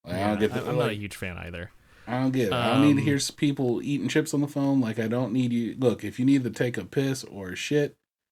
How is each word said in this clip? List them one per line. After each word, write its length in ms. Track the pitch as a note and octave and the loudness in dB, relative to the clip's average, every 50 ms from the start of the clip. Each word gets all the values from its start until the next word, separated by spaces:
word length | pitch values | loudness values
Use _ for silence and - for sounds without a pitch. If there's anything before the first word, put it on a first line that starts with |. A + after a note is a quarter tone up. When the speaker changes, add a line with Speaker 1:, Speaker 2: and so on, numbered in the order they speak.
| _ | _
Speaker 1:
Like, 80 | - - | -6 -4
I 40 | F3+ | -2
Speaker 2:
Yeah, 80 | - G#2 | 0 0
Speaker 1:
don't 100 | G#2+ - | 2 2
get 120 | - G#3+ B2+ | 0 0 0
Speaker 2:
I, 60 | - | -2
Speaker 1:
the, 80 | - D3 | -4 -2
Speaker 2:
I'm 80 | D3+ | 0
not 80 | - - | 0 0
a 20 | |
Speaker 1:
like, 120 | B2 G#2+ G#2 | 0 -2 -4
Speaker 2:
huge 180 | G2+ G2 - | -8 -10 -10
fan 200 | - G2+ F#2 F2 | -10 -10 -10 -8
either. 320 | F2 E2+ E2+ F2 E2+ F2 - _ - _ _ - - - | -10 -12 -12 -10 -10 -12 -12 _ -20 _ _ -20 -20 -8
Speaker 1:
I 140 | - A#2+ B2+ | -6 -2 0
don't 120 | C3 C3 | 0 0
get 160 | C3 C3 A#2 | 0 0 0
it. 60 | G#2 C3+ | 0 0
I 200 | B2 A#2 A2+ A#2 | 0 0 2 4
don't 80 | C3+ C#3+ | 6 6
need 100 | D3 C#3+ | 6 6
to 40 | C#3 | 4
Speaker 2:
Um, 60 | C3+ | 4
Speaker 1:
hear 100 | D3 C#3+ | 2 0
s-, 160 | C#3 - - | 0 -2 -4
people 500 | - - D#3+ C#3+ C#3 C#3 C3+ B2 A#2 G2 | -2 0 0 0 2 0 0 0 0 -2
eating 280 | - C#3 C#3+ C#3 F2+ A#2+ | -2 -2 -2 -2 -2 0
chips 240 | - D#3 D3+ - - | 0 0 0 2 0
on 80 | C#3+ | 0
the 60 | C#3+ C#3+ | 0 0
phone. 320 | - C#3+ C#3 C#3 C#3 C3+ | 0 0 0 2 2 2
Like, 180 | B2 A2 A2 A#2 | 2 2 0 -2
I 80 | A2 | -2
don't 240 | A2 A#2 B2 B2+ G#2+ | 0 0 0 0 0
need 220 | A2 B2+ B2+ A#2+ A#2+ | 0 0 2 2 0
you. 200 | A#2 A#2 G#2 - - | 0 -2 -2 -2 2
Look, 240 | C3 A#2+ G2+ - - | 2 2 2 2 -4
if 160 | G2+ - - | -8 -4 0
you 60 | B2+ | 4
need 180 | C3+ C#3 C#3 B2 | 4 4 4 2
to 60 | A2+ | -2
take 280 | - - C3+ B2 A#2+ | -2 -2 -2 -2 -2
a 60 | A2 F#2 | -6 -8
piss 400 | - - D3 C#3 C3+ C3+ B2+ - | -4 -2 -2 0 0 -2 -4 -8
or 280 | - - G2+ G2 F#2 | -12 -12 -12 -10 -10
a 40 | F2+ | -8
shit 400 | - - - D3 D3 D3 C#3+ - _ _ _ _ _ _ _ | -8 -4 0 2 2 2 0 -4 _ _ _ _ _ _ _